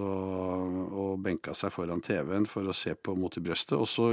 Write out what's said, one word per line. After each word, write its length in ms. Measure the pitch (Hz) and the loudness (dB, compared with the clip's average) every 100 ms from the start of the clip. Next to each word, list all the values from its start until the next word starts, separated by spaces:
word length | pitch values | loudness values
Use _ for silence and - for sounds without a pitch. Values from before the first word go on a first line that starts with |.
og, 880 | 101 95 95 92 92 92 92 92 92 98 | -2 -2 -2 -2 -2 -2 0 -2 -2 -2
og 240 | 98 95 | -2 0
benka 300 | 98 85 - | 0 -2 0
seg 160 | 71 98 | 0 0
foran 300 | - 85 85 | -2 -2 -2
T 140 | - 98 | 0 0
V-en 240 | 71 95 104 | 0 2 0
for 180 | - 95 | 0 0
å 80 | |
se 220 | 92 - 78 | 0 0 -4
på 180 | - 95 | -2 0
Mot 160 | 90 - | 0 -2
i 80 | |
brøstet. 320 | 85 82 - 139 | -2 0 2 2
Og 100 | 113 | 2
så 240 | - 117 | 4 6